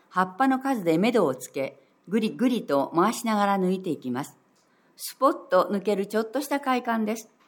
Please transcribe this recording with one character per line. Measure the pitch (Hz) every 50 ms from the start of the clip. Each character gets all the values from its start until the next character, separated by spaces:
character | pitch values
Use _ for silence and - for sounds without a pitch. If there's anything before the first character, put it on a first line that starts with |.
| _ _
葉 | - 180
っ | 185 185 -
ぱ | - 269
の | 269 262 262
数 | 262 277 269 220 175
で | 165 160
目 | 165 202 240
処 | 226 226 180
を | 139 127
つ | - - -
け、 | - 143 135 - - - _ _ _ _ _
ぐ | 175 180 233
り | 214 202
ぐ | 147 147 233
り | 262 247 208 139
と | - 143 139 131 - -
回 | 165 185 220 233
し | - -
な | 226 214
が | 208 202
ら | 202 196 196
抜 | 185 180
い | 190 185
て | 185 175
い | 147
き | - - 127
ま | 120 127 147
す。 | - - _ _ _ _ _ _ _ _ _ _ _ _
ス | - - - -
ポ | _ 254 285
ッ | 311 - - -
と | 185 185 - -
抜 | 202 196
け | 185 214 202
る | 190 196
ち | 196 -
ょ | 214
っ | 226 220
と | - 269
し | 294
た | - 285 277
快 | 285 269 254 247
感 | 247 240 226 226 220
で | 208 226
す。 | 233 - - _ _ _